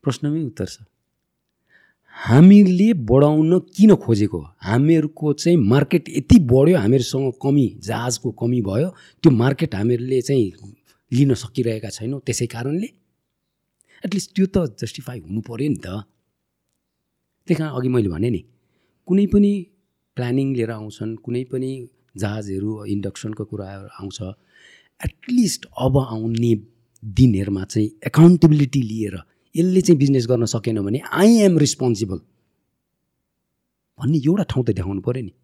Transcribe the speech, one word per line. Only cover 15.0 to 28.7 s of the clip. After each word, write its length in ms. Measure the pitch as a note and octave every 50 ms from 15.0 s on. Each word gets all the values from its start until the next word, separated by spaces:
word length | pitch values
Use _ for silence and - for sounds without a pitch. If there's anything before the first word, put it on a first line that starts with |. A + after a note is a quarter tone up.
| - - B2 A#2
हुनु 220 | D#2+ E2 F#2+ A2
पऱ्यो 280 | G#2 - A2+ A2 C3 D#3
नि 100 | C3 -
त। 80 | - F2 F#2 G#2+ G#2+ _ _ _ _ _ _ _ _ _ _ _ _ _ _ _ _ _ _ _ _ _ _ _ _ _ _ _ _ _
त्यही 80 | E3+
कारण 160 | D3 D#3+ D#3
अघि 180 | C3+ B2+ B2+ B2+
मैले 200 | B2+ B2 A2+ G2
भने 200 | E2 D#2 G#2 A#2+
नि, 120 | A#2 F2 - _ _ _ _ _ _ _ _ _ _ _ _
कुनै 200 | - F3+ G3 G3+
पनि 260 | F#3+ - G#3 G#3 G3+ G3+ G3+ F3 _ _ _ _ _ _ _ _ _ _
प्लानिङ 400 | - B2 A#2+ A#2+ C3+ C#3 C3+ C3+
लिएर 160 | B2 A2+ G#2+
आउँछन्, 440 | A#2 A2 G#2+ G#2+ G2+ - A2 A2 A2+ A2
कुनै 240 | _ - A#2+ B2 C3
पनि 460 | B2+ C3 C3 C3 C3 C3+ C3 A#2+ - _ _ _ _ _ G2+
जहाजहरू 680 | G#2+ G2+ G#2 A2 G#2+ G2+ F#2+ G2 G2 G#2+ A2 G#2+ G#2
इन्डक्सनको 580 | G#2 G2+ G2+ G2+ G2+ - - - A2 G#2+ - G#2+
कुराहरू 420 | - - G#2 G2 F#2+ G2 G2 G2 - - -
आउँछ, 220 | F3 G3 F3+ - A#2 F#2 G#2 _ _ _ _ _ _ _ _ _ _ _ _ _ -
एटलिस्ट 640 | - - _ - - B3 B3 A#3 F#3 - - - _ _ -
अब 200 | B2 C3 C3 C#3+
आउने 560 | C3 B2 A#2+ A2 A2 A2+ A#2 A2+ A#2 A#2 A#2 G#2 - _ _ _ _ _ _ _ -
दिनहरूमा 600 | A2 F#2+ F#2 C3 B2+ G#2 F#2+ G2+ G2+ G2 G2 F#2+
चाहिँ 260 | - - A2+ G#2+ A2 - _ - -
एकाउन्टेबिलिटी 760 | - - D#3+ F3 F3+ E3 - E3 D3+ D3 C#3+ B2+